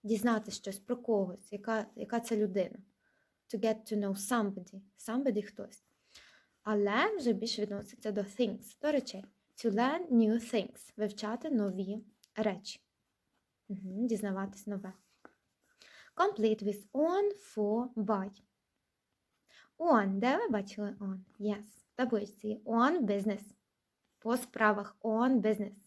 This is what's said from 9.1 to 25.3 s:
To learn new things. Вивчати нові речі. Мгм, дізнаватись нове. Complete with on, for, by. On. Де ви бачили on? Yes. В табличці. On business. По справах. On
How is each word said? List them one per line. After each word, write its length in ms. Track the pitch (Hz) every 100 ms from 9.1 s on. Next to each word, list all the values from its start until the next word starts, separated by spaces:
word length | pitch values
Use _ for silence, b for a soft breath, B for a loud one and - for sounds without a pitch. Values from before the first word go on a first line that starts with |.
| 190 - _ _ -
To 140 | 233
learn 380 | 202 254 320 339
new 440 | 240 220 233 226
things. 380 | 226 185 - - -
Вивчати 540 | 208 208 214 240 320
нові 540 | 254 202 185 190 214 - _ _
речі. 460 | - 214 185 - - _ _ _ _ _ _ _ _ _
Мгм, 380 | 196 190 190 240
дізнаватись 600 | 214 202 190 196 - -
нове. 260 | 196 190 - _ _ - _ _ _ _ B B B B -
Complete 480 | 381 403 214 214
with 220 | 202 202 -
on, 400 | 262 320 370 403 403 -
for, 340 | - 208 226 247
by. 360 | 226 202 202 196 202 _ _ _ _ _ _ _ _ _ _ _ b b _
On. 400 | 330 247 196 196
Де 180 | 240 311
ви 120 | 453
бачили 480 | 220 202 - 202 202
on? 180 | 196 190 - -
Yes. 220 | 208 208
В 340 | - - _ -
табличці. 640 | 254 214 208 - 208 214
On 360 | - 226 254 349
business. 420 | 208 202 202 202 - - _ _ _ _ _ _
По 180 | 220 247
справах. 600 | 247 - 214 202 202 -
On 380 | 233 220 254